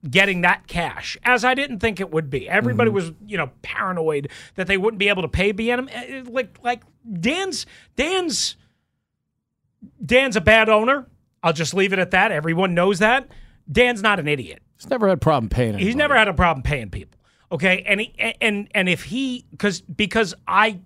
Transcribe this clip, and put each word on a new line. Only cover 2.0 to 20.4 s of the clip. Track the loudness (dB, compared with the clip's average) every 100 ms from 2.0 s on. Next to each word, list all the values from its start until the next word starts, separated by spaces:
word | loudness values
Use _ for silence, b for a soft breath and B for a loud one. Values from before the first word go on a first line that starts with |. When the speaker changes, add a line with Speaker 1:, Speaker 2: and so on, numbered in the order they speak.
Speaker 1:
it | -4
would | -4 -4
be. | -6 -2
Everybody | 0 0 2 2
Speaker 2:
Mm-hmm. |
Speaker 1:
was, | 2 -4 -10 -10
you | -6
know, | -6 _
paranoid | -12 -6 -4 -2 -2 -2 -6 B B
that | -8 -2
they | 0
wouldn't | 0 0
be | -2
able | 0
to | -2
pay | 0 -2
B | 0 -2
N | -2
M. | -4
Eh, | -12 -12 -14
eh, | -8
like, | -6 -6 _
like, | -6 -6 _ _ -12 -4
Dan's, | -2 -2 -4 -6 -10 B B -4
Dan's, | -2 0 -2 -4 -6 -8 _ _ _ _ _ _ _ _ _ _ _ _ -20 _
Dan's | 2 2 4 2
a |
bad | 6 6 8
owner. | 4 4 0 -2 _ _ _
I'll | -2
just | 0 -2
leave | 0 0
it | 2
at | 2
that. | 2 2
Everyone | 0 -2 0 2
knows | 2 2 4
that. | 2 2 -2 b b b -4
Dan's | 2 2 2
not | 0 0
an | 0
idiot. | -2 -4 -16 _ _
Speaker 2:
He's | -6
never | 0 2
had | 4
a |
problem | 2 2 0
paying | 0 0
Speaker 1:
He's | 0 -2
Speaker 2:
anybody. | 2
Speaker 1:
never | 4 4
had | 4
a |
problem | 4 2 2
paying | -2 -4 -6
people. | -12 -14 _ _ _ _
Okay, | -2 0 0 0
and | -2
he, | -2 -6
a-, | -8 -2
and, | -2 -2 -4
and | -2 0
if | -2
he, | -4 -6 -4 -6 _ -4
'cause, | -4 -4
because | -12 -6 -2 0 -2 -4